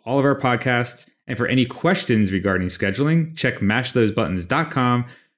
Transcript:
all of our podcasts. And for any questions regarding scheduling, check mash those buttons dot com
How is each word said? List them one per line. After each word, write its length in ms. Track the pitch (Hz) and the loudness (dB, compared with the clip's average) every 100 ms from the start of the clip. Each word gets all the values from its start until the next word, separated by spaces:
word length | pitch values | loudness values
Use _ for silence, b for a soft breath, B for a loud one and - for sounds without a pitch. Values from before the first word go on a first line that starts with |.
all 140 | 113 135 | -2 2
of 60 | 139 | 2
our 120 | 135 | 2
podcasts. 720 | 127 120 131 123 123 - - _ - | 0 0 0 0 -2 -8 -20 _ -8
And 120 | 113 | -4
for 80 | 120 | 0
any 180 | 127 | 2
questions 680 | 120 - 165 185 - 110 98 | 0 0 0 0 2 2 2
regarding 380 | 95 98 92 90 | 2 0 0 -2
scheduling, 680 | - 101 95 147 165 160 160 | -2 -2 0 2 2 0 -2
check 260 | 127 - | -4 0
mash 300 | 101 113 123 | 0 0 0
those 180 | 123 110 | 2 2
buttons 340 | 110 87 92 | 2 -2 -4
dot 260 | 87 139 160 | -2 -2 -2
com 360 | 139 123 123 123 b b | 0 2 2 -2 b b